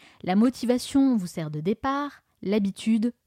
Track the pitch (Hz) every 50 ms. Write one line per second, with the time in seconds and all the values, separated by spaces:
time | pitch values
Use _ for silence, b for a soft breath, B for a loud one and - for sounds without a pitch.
0 | B B B B - - - 202 226 262 247 - - 226 247 254 - - - 277
1 | 269 269 247 220 180 170 - 180 160 151 151 151 156 185 226 - - 269 269 277
2 | 294 285 - - _ _ _ _ - 185 202 220 202 196 190 - - 220 220 226
3 | 208 240 - _ _